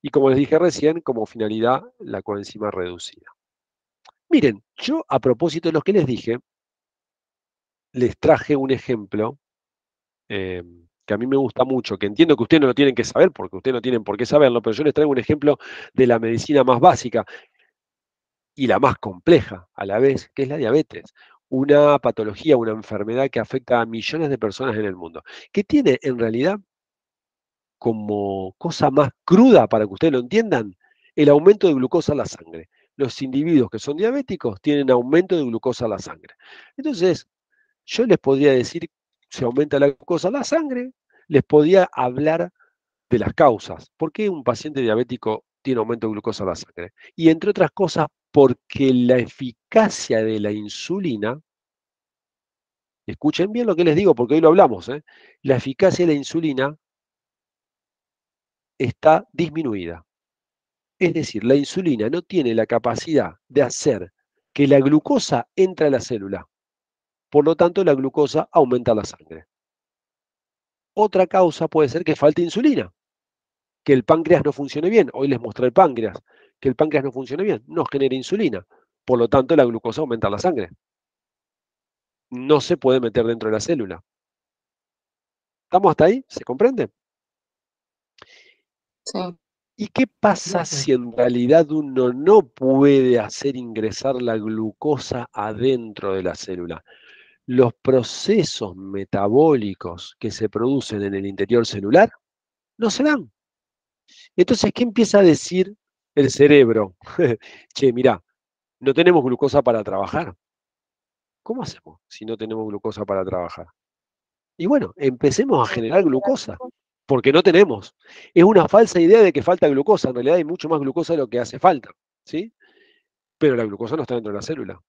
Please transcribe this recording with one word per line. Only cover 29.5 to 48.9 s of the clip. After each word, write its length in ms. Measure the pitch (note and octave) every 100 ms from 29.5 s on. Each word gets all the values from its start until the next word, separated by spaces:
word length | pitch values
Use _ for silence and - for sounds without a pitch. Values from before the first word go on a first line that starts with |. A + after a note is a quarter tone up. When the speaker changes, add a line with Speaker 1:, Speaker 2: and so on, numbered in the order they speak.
| F#3+ A2
Speaker 1:
para 180 | A2+ G#2
que 60 |
ustedes 200 | F#2+ E3
lo 60 | B2+
entiendan, 560 | B2 G#3+ A3 C#3 G#2 F2+ _ _ _
el 140 | - D3
aumento 380 | C#3+ F3 G#3 F#3
de 60 |
glucosa 380 | C#3 B2+ E3+ D3
en 60 | C#3+
la 80 | A2
sangre. 420 | - E2 E2 E2 _ _ -
Los 260 | C3+ -
individuos 480 | C3+ C3 D#3+ D#3 A#2
que 80 | A2
son 180 | - D3+
diabéticos 640 | G#3+ C#4 C4 F#3 B2 G2
tienen 300 | - D3 C3+
aumento 460 | B2 B2 D#3+ F#3 F3
de 80 |
glucosa 400 | C3 A2+ B2+ A#2+
en 80 | A2+
la 60 | G2
sangre. 340 | - D#2 _ _ _ - _ -
Entonces, 520 | D4 A3 F#3 E3 - _ _ _ _ _ -
yo 180 | - A#3+
les 120 | F3+
podría 340 | - C3+ C#3+
decir, 380 | C3 A#2+ E3 - _ _ _ _
se 140 | -
aumenta 340 | B2 B2+ D3 C#3+
la 80 | C#3+
glucosa 400 | C#3 - E3+ F3+
en 60 |
la 100 | C4+
sangre, 480 | A#3+ D#4+ D4+ B3 B3+ _ _ _ _
les 140 | D3
podía 460 | - D3+ D3+ F#3+ F3+
hablar 600 | - B2+ B2+ D3+ E3 F3 _ _ _ _ _ _
de 100 | A#2
las 140 | G2+
causas. 560 | - D3+ A2 - F2 - _
¿Por 160 | D#3+
qué 160 | - G#3+
un 160 | E3+
paciente 380 | B2 A2+ D3+ C#3
diabético 640 | A#2+ A2 B2 B2 A#2 A2 _ _
tiene 160 | - B2
aumento 260 | A2 A#2+ A2
de 60 |
glucosa 320 | G#2 A2+ G#2
en 60 | G2
la 60 | E2+
sangre? 360 | - - F2 _ - -
Y 140 | E3
entre 200 | D#3+ F#3+
otras 200 | F#3+ E3+
cosas, 380 | - F#3 - D3+ _ _
porque 600 | - C3+ A#2+ _ - C3+